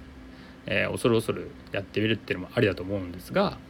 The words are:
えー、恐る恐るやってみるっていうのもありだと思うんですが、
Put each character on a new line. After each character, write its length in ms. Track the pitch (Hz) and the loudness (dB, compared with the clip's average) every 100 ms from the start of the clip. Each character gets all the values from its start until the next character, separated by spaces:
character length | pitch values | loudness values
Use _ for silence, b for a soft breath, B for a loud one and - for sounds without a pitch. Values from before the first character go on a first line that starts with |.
| - - - B B B - | -14 -16 -18 B B B -2
え 220 | 98 98 | 0 0
ー、 40 | |
恐 180 | 98 127 | 2 4
る 60 | 113 | 6
恐 180 | 110 | 4
る 180 | 90 85 - - | -2 -6 -12 -6
や 80 | 104 | -6
っ 20 | |
て 160 | 95 104 | -2 2
み 80 | 110 | 2
る 60 | |
っ 40 | 107 | 2
て 160 | - | 0
い 40 | 90 | -4
う 20 | |
の 80 | 92 | 0
も 40 | 120 | 4
あ 60 | |
り 60 | 107 | 4
だ 60 | |
と 80 | 92 | 4
思 140 | 92 101 | -2 -4
う 40 | |
ん 120 | 90 | -4
で 80 | 87 | -8
す 140 | - | -2
が、 240 | 185 202 - | 2 2 0